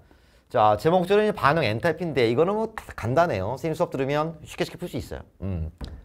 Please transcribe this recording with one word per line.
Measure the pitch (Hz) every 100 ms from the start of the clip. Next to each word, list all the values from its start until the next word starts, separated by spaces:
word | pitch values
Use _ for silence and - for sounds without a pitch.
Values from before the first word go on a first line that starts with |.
| _ _ _ _ _
자, | 123 107 107
제목적인 | 156 185 175 208 214
반응 | 208 135 160
엔탈피인데 | 120 113 170 156 180 131 113
이거는 | 120 170
뭐 | 214 220
간단해요. | - - - 107 135 170 107 95
선생님 | 131 165
수업 | 156 170
들으면 | 135 135 147 160 160
쉽게 | - -
쉽게 | 165 147
풀 | 175
수 | 139
있어요. | - 69 - -
음, | 95 90 78 - - -